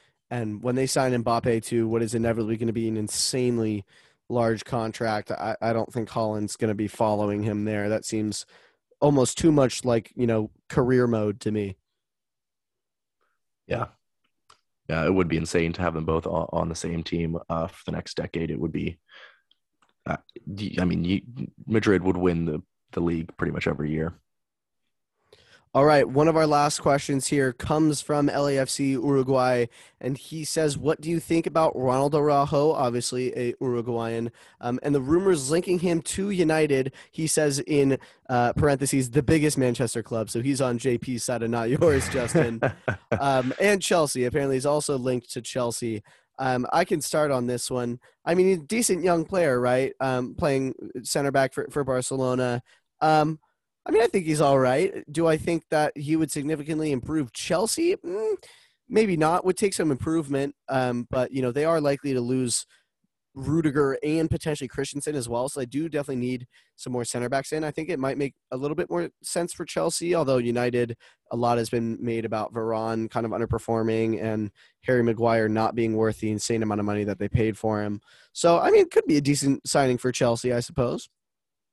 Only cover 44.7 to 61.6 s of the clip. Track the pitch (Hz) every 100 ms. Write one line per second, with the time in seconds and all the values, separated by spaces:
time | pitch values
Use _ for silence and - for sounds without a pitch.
44.7 | 151 - 135 123 127 - 127 113 131 120
45.7 | - 117 107 - _ _ - 135 127 123
46.7 | 165 180 165 - 156 151 131 123 120 -
47.7 | 127 120 123 _ _ - 180 185 185 143
48.7 | 226 240 180 180 170 156 190 160 123 123
49.7 | 127 135 - 135 127 127 - 165 135 131
50.7 | - - 127 110 156 143 135 135 - 131
51.7 | 147 131 127 123 135 127 127 123 120 -
52.7 | _ _ _ 156 156 151 156 _ _ _
53.7 | _ - 403 - 208 156 151 143 139 127
54.7 | 135 185 - - 147 165 156 180 165 -
55.7 | 156 151 - 147 160 160 151 139 156 147
56.7 | 156 156 131 123 156 127 - - 170 220
57.7 | - 339 392 339 392 440 392 - - _
58.7 | _ - 208 220 165 156 175 185 180 208
59.7 | - 160 127 - 160 139 135 143 - -
60.7 | 131 127 120 120 131 123 135 127 123